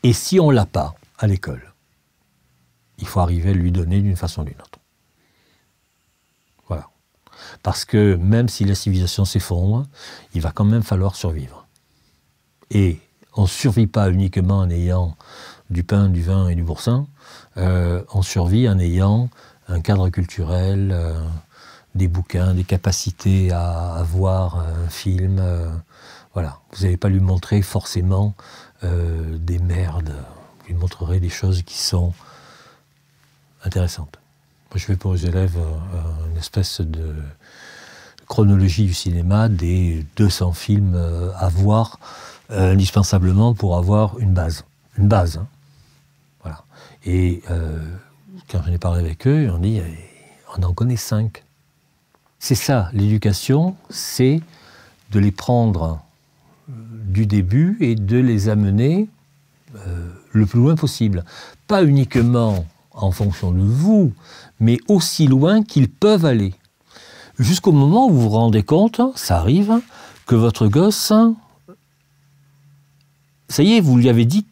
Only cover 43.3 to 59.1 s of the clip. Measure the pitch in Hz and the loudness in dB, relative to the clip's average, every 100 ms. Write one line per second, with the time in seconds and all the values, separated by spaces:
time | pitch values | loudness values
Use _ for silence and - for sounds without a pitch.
43.3 | 92 113 110 98 87 87 104 107 123 104 | 4 2 2 0 0 2 2 0 -2 0
44.3 | 90 82 80 - _ _ - 101 104 85 | 0 -2 -6 -12 _ _ 0 2 4 0
45.3 | 78 101 _ _ _ _ _ _ _ _ | -4 -12 _ _ _ _ _ _ _ _
46.3 | _ 82 78 _ _ - _ 95 90 90 | _ -18 -18 _ _ -20 _ -4 0 0
47.3 | 87 - 85 82 78 78 92 _ _ - | -2 -6 -6 -6 -8 -10 -14 _ _ -20
48.3 | 190 _ 92 82 87 90 87 82 80 127 | -20 _ -4 -2 -2 -2 -2 -2 -2 0
49.3 | 151 131 85 92 110 82 82 87 _ _ | 2 0 0 -2 -2 -6 -14 -20 _ _
50.3 | _ - 90 87 87 120 117 - 107 110 | _ -12 -4 -4 -2 -2 -4 -4 -4 -4
51.3 | - _ _ _ _ _ _ _ _ _ | -8 _ _ _ _ _ _ _ _ _
52.3 | _ - 127 - 131 87 101 101 107 107 | _ -2 -2 2 0 0 0 0 2 0
53.3 | 98 - 139 175 190 _ - - - 127 | -2 0 0 0 -4 _ -14 -12 0 2
54.3 | 156 165 - - - - _ _ 104 101 | 2 -4 -20 -20 -20 -20 _ _ 0 2
55.3 | 95 - 123 113 90 82 80 - _ _ | 0 -2 2 2 0 -4 -6 -12 _ _
56.3 | _ _ _ - 120 113 113 101 95 107 | _ _ _ -20 -18 -18 -12 -4 -2 0
57.3 | 104 92 117 170 226 143 110 98 120 127 | 0 2 2 2 0 -2 0 0 2 2
58.3 | 110 104 104 101 101 127 180 214 | 2 0 0 2 2 2 0 -4